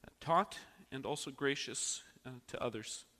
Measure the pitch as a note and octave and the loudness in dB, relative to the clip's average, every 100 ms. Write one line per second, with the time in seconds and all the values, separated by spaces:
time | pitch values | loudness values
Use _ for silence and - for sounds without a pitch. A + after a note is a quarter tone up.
0 | - _ - E3 G#3 - - - - C3+ | -18 _ 6 6 6 -2 -14 -20 -8 -4
1 | C#3 D3 - C3+ C#3+ C#3+ - A2+ - - | -2 -2 -4 2 2 2 0 -2 -2 -2
2 | - - - B2+ - - B2 A2 A2 - | -6 -14 -12 -12 -8 -2 0 -2 -6 -8
3 | - _ | -10 _